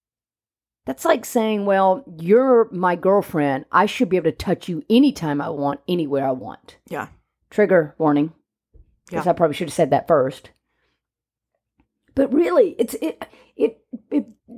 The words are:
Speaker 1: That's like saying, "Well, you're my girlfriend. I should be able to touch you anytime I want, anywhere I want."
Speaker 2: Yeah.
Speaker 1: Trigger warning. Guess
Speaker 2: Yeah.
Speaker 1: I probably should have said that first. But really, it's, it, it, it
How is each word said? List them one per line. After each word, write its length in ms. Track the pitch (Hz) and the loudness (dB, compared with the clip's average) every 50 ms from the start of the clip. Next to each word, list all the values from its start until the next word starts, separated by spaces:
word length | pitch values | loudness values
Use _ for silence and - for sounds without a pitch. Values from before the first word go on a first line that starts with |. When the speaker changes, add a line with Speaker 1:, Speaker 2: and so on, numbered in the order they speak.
| _ _ _ _ _ _ _ _ _ _ _ _ _ _ _ _ _ | _ _ _ _ _ _ _ _ _ _ _ _ _ _ _ _ _
Speaker 1:
That's 180 | 262 262 - - | -12 -10 -4 -2
like 220 | 330 320 247 - | 0 0 0 -4
saying, 400 | - - 240 220 220 214 202 202 | -2 -2 0 0 0 -2 -2 0
"Well, 380 | 202 196 190 190 190 185 - - - 170 160 | 2 2 4 4 2 2 0 -4 -14 -14 -8
you're 500 | 165 175 208 247 262 269 247 233 220 226 | 2 4 4 4 6 6 4 4 4 2
my 240 | - 175 185 180 175 | -2 -2 -2 -2 -2
girlfriend. 720 | 170 - 185 202 202 185 - - 160 147 139 131 135 127 - | 0 2 2 2 2 0 0 -2 -2 0 0 -2 -2 -4 -2
I 160 | - 170 196 | 0 0 0
should 200 | 208 - - 254 | 0 0 -2 -2
be 100 | 170 185 | 0 0
able 120 | 180 160 160 | 0 0 -2
to 80 | - | -4
touch 320 | - - 202 170 - - - | -4 -4 -4 -4 -4 -4 -8
you 140 | 170 156 - | -8 -8 -2
anytime 540 | - 220 247 294 277 - - 165 151 143 143 | 2 4 4 4 4 0 -2 -6 -4 -4 -4
I 80 | - - | -6 -8
want, 300 | 156 143 143 139 139 - _ | -6 -4 -4 -4 -4 -6 _
anywhere 400 | - 180 175 156 135 139 135 139 | -6 -4 -4 -2 -2 -2 -2 -2
I 40 | 139 | -2
want." 460 | 131 - 104 - - - _ - - _ _ | -4 -6 -8 -14 -16 -18 _ -20 -20 _ _
Speaker 2:
Yeah. 200 | - 165 143 - - - _ _ _ _ _ _ _ | -12 -12 -12 -12 -12 -16 _ _ _ _ _ _ _
Speaker 1:
Trigger 460 | - 214 208 185 190 170 156 147 - | 0 0 2 4 4 2 2 0 -4
warning. 360 | - 160 151 143 143 151 160 - _ _ _ _ _ _ _ _ - _ _ _ _ _ - | -2 0 2 2 2 0 -2 -6 _ _ _ _ _ _ _ _ -20 _ _ _ _ _ -10
Guess 160 | 175 165 156 | -8 -2 0
Speaker 2:
Yeah. 60 | 180 | 0
Speaker 1:
I 20 | 160 | 2
probably 220 | - 170 151 143 | 2 0 0 0
should 140 | - 180 143 | -4 -8 -6
have 40 | - | 0
said 160 | - 160 135 | -2 2 2
that 180 | 143 131 - | 2 0 2
first. 440 | - 165 143 127 131 - - - - _ _ _ _ _ _ _ _ _ _ _ _ _ _ _ _ _ _ _ _ _ _ _ _ _ _ _ _ _ _ _ _ _ | 2 2 2 2 -2 -4 -10 -20 -20 _ _ _ _ _ _ _ _ _ _ _ _ _ _ _ _ _ _ _ _ _ _ _ _ _ _ _ _ _ _ _ _ _
But 180 | 269 277 - | -2 0 2
really, 440 | 240 311 339 339 359 294 214 170 - | 2 0 0 2 4 2 2 2 2
it's, 160 | - 233 - - - | -2 -4 -4 -2 -6
it, 240 | - 320 - - - - _ _ _ _ _ | -6 -6 -6 -10 -16 -20 _ _ _ _ _
it, 240 | - - - - _ _ _ - - _ _ | -2 -2 -2 -2 _ _ _ -20 -20 _ _
it 160 | 294 285 - - - _ _ - 233 | -4 -4 -4 -6 -14 _ _ -20 -20